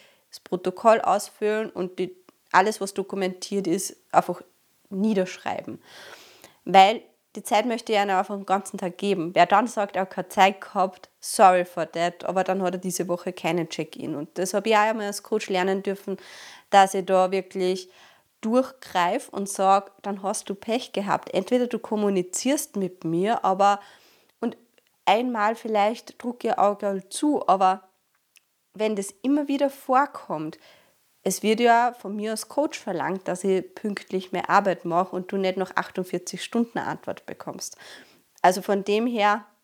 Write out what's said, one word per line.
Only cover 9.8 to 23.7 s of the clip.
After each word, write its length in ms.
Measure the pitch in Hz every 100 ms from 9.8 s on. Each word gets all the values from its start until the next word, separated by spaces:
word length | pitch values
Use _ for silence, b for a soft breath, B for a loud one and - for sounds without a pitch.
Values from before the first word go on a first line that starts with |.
| 202 -
er 80 |
hat 80 | 190
keine 180 | - 180
Zeit 320 | - 196 202
gehabt, 480 | - 202 185 - - _
sorry 460 | - - 196 180 175
for 260 | - 160
that, 320 | 170 170 175
aber 200 | - 185
dann 200 | 185 190
hat 120 | 180 185
er 40 |
diese 280 | 185 175 180
Woche 240 | 175 190
keinen 360 | 180 170 175 160
Check-in. 460 | - 156 - 135 147
Und 220 | 156 -
das 160 | 185 208
hab 100 | 220
ich 100 | 214
auch 40 |
einmal 280 | 214 226 202
als 140 | 202
Coach 280 | - 214 -
lernen 340 | 185 190 190
dürfen, 340 | 196 196 - 190 B B B B B
dass 260 | 196 190 196
ich 100 | 185
da 260 | 185 185
wirklich 580 | 190 185 190 185 185 - b b b b _
durchgreif 880 | 220 247 262 - - 185 175 220 -
und 200 | - 196
sag, 520 | - 190 196 196 -
"Dann 220 | 202 202
hast 260 | 190 220 -
du 60 | 196
Pech 380 | - 233 -
gehabt." 380 | - 202 - -
Entweder 340 | 180 190 247 240
du 100 | 226
kommunizierst 960 | - 214 208 190 180 - 254 294 - 202
mit 280 | 180 185
mir, 400 | 165 165 202 240
aber, 380 | - 190 202